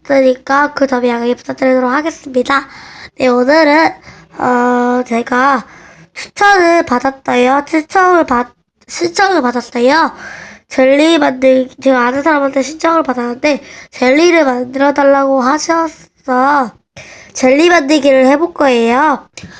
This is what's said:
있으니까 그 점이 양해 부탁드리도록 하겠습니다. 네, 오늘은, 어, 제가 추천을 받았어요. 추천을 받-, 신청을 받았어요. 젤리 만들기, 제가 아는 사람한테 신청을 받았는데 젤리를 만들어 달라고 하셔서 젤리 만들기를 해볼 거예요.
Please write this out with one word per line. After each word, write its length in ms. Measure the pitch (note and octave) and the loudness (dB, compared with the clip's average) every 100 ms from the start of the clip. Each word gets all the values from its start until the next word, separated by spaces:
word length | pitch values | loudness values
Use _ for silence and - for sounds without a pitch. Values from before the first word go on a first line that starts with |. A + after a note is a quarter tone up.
있으니까 720 | - C#4 C4 B3+ - C#4 C#4+ | -2 2 2 0 -2 -2 -2
그 120 | D4 C4+ | -2 -2
점이 220 | B3 B3 | -2 -2
양해 260 | A#3 A#3+ | -2 -4
부탁드리도록 560 | A#3+ - C4 C4 B3+ B3 | -6 -8 -4 0 0 0
하겠습니다. 760 | C#4+ D#4+ D#4 C#4 B3+ B3+ C#4 C#4+ - - - - - | -2 -4 -8 -6 -4 -2 -2 -6 -18 -20 -20 -16 -4
네, 100 | C4 | 0
오늘은, 680 | B3 B3 D#4 D4 D4+ D#4+ - - - - - | 0 2 2 4 2 0 -4 -20 -20 -20 -6
어, 640 | B3 B3 B3 B3 B3 B3 B3 | -2 0 0 0 -2 -2 -4
제가 580 | A#3 A#3+ B3 C#4 B3 - - - - - | -6 -4 0 0 -2 -6 -20 -20 -20 -20
추천을 720 | - - - G4+ G4 E4+ E4+ | -18 -12 0 2 4 4 2
받았어요. 800 | E4 B3 C4+ C4+ - B3 B3 C#4+ C#4+ | 0 -2 -4 -6 -4 0 0 0 -2
추천을 600 | D#4 D4+ F#4+ F#4 F4 - | -4 -2 0 2 2 0
받-, 280 | A#3+ B3 _ _ _ - | -2 -4 _ _ _ -16
신청을 540 | - E4+ G#4 G4 E4+ | -6 -4 -2 0 0
받았어요. 720 | B3 A#3+ - A#3+ B3 D#4 C#4+ - - - - - - | -2 -4 -6 -2 0 2 0 -4 -18 -18 -20 -20 -8
젤리 500 | - C4 C#4+ D#4+ E4 | 0 2 4 4 2
만들기, 580 | C#4+ B3+ C4 C4 B3+ - | 0 0 2 2 0 -4
제가 260 | C4 B3+ A#3+ | 0 0 0
아는 160 | C#4 | -2
사람한테 400 | D#4+ D4 C#4 C4+ | 0 0 0 -2
신청을 420 | C4 D#4+ E4 E4 | -6 -4 -2 0
받았는데 580 | D#4 B3 A#3+ A#3+ D4 C4+ - - - | -2 -4 -6 -4 -4 -4 -8 -20 -16
젤리를 540 | - B3 D4 F4 E4 | -2 0 2 4 2
만들어 480 | C#4 B3 B3+ C4+ C#4+ | 2 -2 -4 -2 0
달라고 480 | C#4+ C#4 C#4 C#4 C4+ | 2 2 2 2 0
하셔서 1300 | B3 D4+ - E4 D#4+ - - _ - B3+ C4+ D4 A3+ - _ - - - - | 0 -2 -2 -2 -4 -8 -20 _ -4 0 2 0 -2 -8 _ -20 -20 -20 -18
젤리 360 | - B3+ C#4+ F4 | -2 0 4 4
만들기를 580 | E4+ C4+ D#4 C#4 C4 B3+ | 2 2 2 4 4 4
해볼 280 | C#4+ E4+ | 2 -2
거예요. 760 | - C#4 A#3+ A#3 B3 D4+ B3+ - - - | -2 0 0 0 0 0 -2 -8 -20 -20